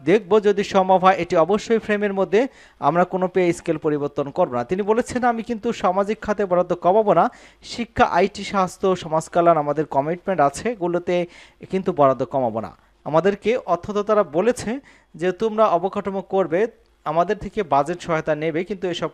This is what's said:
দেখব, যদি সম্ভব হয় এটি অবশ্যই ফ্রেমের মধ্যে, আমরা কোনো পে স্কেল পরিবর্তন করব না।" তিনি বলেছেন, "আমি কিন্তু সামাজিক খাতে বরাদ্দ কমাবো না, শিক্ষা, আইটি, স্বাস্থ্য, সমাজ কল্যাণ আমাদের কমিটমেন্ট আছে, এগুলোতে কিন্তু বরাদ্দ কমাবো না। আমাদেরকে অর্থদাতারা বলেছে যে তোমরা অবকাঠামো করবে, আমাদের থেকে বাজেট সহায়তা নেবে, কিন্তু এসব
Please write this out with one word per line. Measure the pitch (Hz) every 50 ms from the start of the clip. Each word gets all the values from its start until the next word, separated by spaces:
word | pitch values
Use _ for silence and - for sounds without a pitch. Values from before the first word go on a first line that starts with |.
| 131
দেখব, | 147 196 226 190 170 208 220
যদি | 196 208 196 202 196
সম্ভব | - - 190 185 185 190
হয় | 180 185 190 190
এটি | 170 170 - 180
অবশ্যই | 165 160 165 208 208 - - 226 214
ফ্রেমের | - - 208 202 208 202 196
মধ্যে, | 196 190 160 185 214 277 262 _ - - - _ -
আমরা | 135 143 165 175 175
কোনো | - 190 185 185
পে | 175 - 190 180 175 165
স্কেল | - - 175 160
পরিবর্তন | 156 - 156 147 143 143 139 - 143 139 139
করব | - - 180 139 123
না।" | 120 120
তিনি | - 185 190
বলেছেন, | 202 196 220 240 240 - - 247 240
"আমি | 240 233 226 196
কিন্তু | - 233 202 - 240 -
সামাজিক | - - 185 180 196 202 196 220 -
খাতে | - 214 202 208 202
বরাদ্দ | 180 180 180 180 175 170
কমাবো | 170 - 175 190 220 220 208 165
না, | 165 - - - - - - _ _ -
শিক্ষা, | - - 240 226 - - - 240
আইটি, | - - 175 196 196 - 202 196
স্বাস্থ্য, | - 208 196 185 175 - - - 190 185
সমাজ | 180 - 160 156 160 - -
কল্যাণ | - 175 170 170 165
আমাদের | 156 147 147 143 156 151
কমিটমেন্ট | - - 135 139 156 175 175 - 202 190 156
আছে, | 143 139 - - - 226
এগুলোতে | 247 190 175 175 175 175 175 190 180 180 170 175 - - - - _ - - -
কিন্তু | 185 190 170 190 180
বরাদ্দ | 147 143 135 131 123 131
কমাবো | - - 135 127 113 107 113
না। | 104 - - _ _ _ _ _ -
আমাদেরকে | - 147 160 170 202 202 202 - 208 247
অর্থদাতারা | 233 - 190 170 170 - 214 196 208 196 214 214 208 196
বলেছে | 135 139 170 208 233 240 - - 202 247 285 _ - - _ _ _ -
যে | 156 170 185
তোমরা | 180 - 226 220 214 220 220
অবকাঠামো | 202 175 170 175 190 - 202 180 202 190 196
করবে, | 180 - 190 190 180 147 156 185 226 240 - _ _ _ _ _ -
আমাদের | 147 156 165 175 175 214
থেকে | 196 - 196 - 214 190
বাজেট | 143 139 139 143 156 180 175
সহায়তা | - 175 165 156 151 160 151
নেবে, | 151 156 165 147 165 170
কিন্তু | - 208 175 196
এসব | 180 170 - 170 151